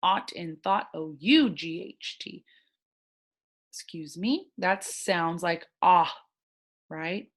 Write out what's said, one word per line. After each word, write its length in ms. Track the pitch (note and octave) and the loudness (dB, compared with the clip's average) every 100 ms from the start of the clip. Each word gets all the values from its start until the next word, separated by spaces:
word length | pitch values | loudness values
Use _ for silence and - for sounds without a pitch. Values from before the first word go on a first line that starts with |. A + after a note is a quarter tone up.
Ought 300 | F3 G3 - | 2 0 -2
in 240 | - E3+ D#3 | -10 -10 -8
thought, 240 | - G3 - | -2 -2 -2
O 220 | - D#3 D3+ | -8 -10 -8
U 300 | D#3 D4+ C#4 | 4 6 6
G 440 | D#3+ E3+ E3 - - | 0 -6 -8 -10 -12
H 200 | - - | -12 -12
T. 240 | - - _ _ _ _ _ _ _ _ _ _ _ _ _ | -12 -14 _ _ _ _ _ _ _ _ _ _ _ _ _
Excuse 460 | - - E3+ D#3 D3+ | -20 -14 -12 -12 -6
me. 300 | G3 D4 G4 _ | 0 0 -2 _
That 260 | F#3 F#3+ | 0 0
sounds 600 | - - - F#3 E3 E3+ | -2 -10 -2 0 0 -2
like 220 | F3 E3+ - _ | -2 -2 -4 _
ah, 320 | - F3+ D#3+ - _ _ _ _ _ _ _ | 6 6 6 -2 _ _ _ _ _ _ _
right? 400 | D#3+ D#3+ F#3+ - | -10 -6 -6 -8